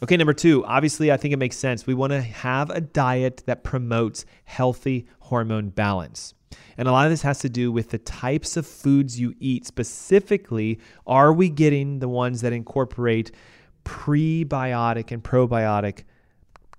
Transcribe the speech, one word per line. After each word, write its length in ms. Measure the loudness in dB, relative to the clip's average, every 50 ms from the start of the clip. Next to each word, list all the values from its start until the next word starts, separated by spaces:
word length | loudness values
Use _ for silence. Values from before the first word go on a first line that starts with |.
| -2
Okay, 140 | 2 2
number 180 | 4 4 4 2
two, 300 | 4 6 4 6 4 4
obviously, 480 | 2 0 2 2 0 0 0 2 2 2
I 40 |
think 160 | 2 0 -2 -2
it 60 | -2
makes 180 | -2 -4 -4
sense. 300 | -4 -4 -4 -4 -4 -2
We 80 | -4 -2
wanna 280 | 0 0 -2 -2 -2 -4
have 480 | -6 -10 -8 -6 -4 -2 -2 -2 -2
a 100 | -4 -6
diet 640 | -6 -4 -2 0 0 2 2 0 0 -2 -2 -4 -6
that 160 | -6 -6 -4 -4
promotes 640 | -6 -6 -4 -4 -2 -2 0 -2 -2 -4 -8 -16 -18 _ _ _
healthy 600 | -12 -4 -2 0 0 0 -2 -2 -4 -4 -4 -4 -8 _ _
hormone 480 | -10 -4 -2 -2 -2 -2 -2 -4 -4 -4
balance. 640 | -4 -2 0 0 0 -2 -4 -8 -12 -16 -16 -18 -18 _ _ -20 -20 -20 -20 -18 -10
And 120 | -4 0 2
a 40 | 4
lot 140 | 4 4
of 60 | 4 2
this 100 | 0 0
has 160 | -2 -2 -2
to 80 | -4 -4
do 220 | -2 -2 -2 0
with 200 | 0 -2 -4 -4
the 80 | -6 -8
types 580 | -8 -8 -12 -6 -4 -2 -2 -2 -4 -4 -6
of 100 | -6 -8
foods 540 | -8 -8 -4 0 2 4 4 2 0 -2 -4
you 140 | -6 -6 -6 -6
eat. 280 | -4 -4 -4 -4 -6
Specifically, 1120 | -8 -8 -6 -6 -6 -8 -10 -2 4 4 4 4 4 -2 -2 -2 -4 -4 -4 -2 -2 -4 -6 -8 -18 -20 -14 -4
are 260 | 2 4 6 6 6 6
we 160 | 6 4 2
getting 520 | 2 4 4 4 4 2 0 -4 -6 -6
the 80 | -6 -4
ones 320 | -2 -2 -2 -2 -2 -2
that 120 | -2 -2 -2
incorporate 800 | -4 -6 -6 -2 -2 -2 -2 -2 -2 0 0 2 0 0 -4 -8 -20 -20 -20 -20 -20 _ _ _ _ -16
prebiotic 1300 | -14 -14 -8 -2 0 2 2 2 2 0 0 -2 -2 -2 -4 -2 -2 -2 0 0 0 0 -2 -4 -6 -8
and 100 | -10 -6
probiotic, 800 | 0 2 2 2 4 2 0 0 2 0 0 0 -2 -4 -8 -14 -20 _ _ _ _ _ _ _ _ _ -20 _ -20 -20